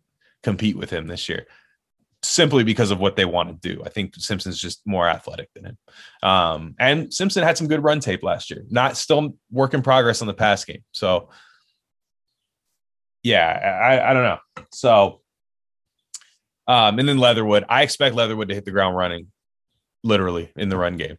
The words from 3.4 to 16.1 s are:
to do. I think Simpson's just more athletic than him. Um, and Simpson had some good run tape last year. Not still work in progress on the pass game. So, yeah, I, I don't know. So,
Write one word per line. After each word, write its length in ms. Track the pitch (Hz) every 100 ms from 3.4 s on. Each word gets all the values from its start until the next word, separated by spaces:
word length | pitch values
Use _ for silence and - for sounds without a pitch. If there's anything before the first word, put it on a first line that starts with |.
| 85
to 260 | 85 90 90
do. 60 |
I 60 | -
think 260 | 107 92 -
Simpson's 440 | - 95 92 82
just 220 | 87 - 104
more 220 | 95 85
athletic 420 | 80 - - -
than 120 | - 95
him. 120 | - _ - - _
Um, 540 | 95 95 85 80 80 -
and 340 | 127 151 -
Simpson 300 | - 196 190
had 140 | 165 165
some 100 | 156
good 160 | 151
run 160 | 151 151
tape 240 | 120 92
last 260 | 90 85 -
year. 160 | - 104
Not 280 | 120 135 -
still 380 | - 147 151 - _
work 220 | 123 135
in 80 | 143
progress 400 | 131 131 117 110
on 60 | 107
the 60 |
pass 300 | 98 107 98
game. 200 | - - _
So, 380 | - 95 90 - - _ _ _ _ _ _ _ _ _ _ _ _ _ _ _ _ _ _
yeah, 560 | 117 101 82 85 98 92
I, 260 | 120 131 120
I 40 |
don't 100 | 131
know. 420 | 117 82 _ - -
So, 500 | - 123 110 98 - _ _ _ _ _ _ _ _ _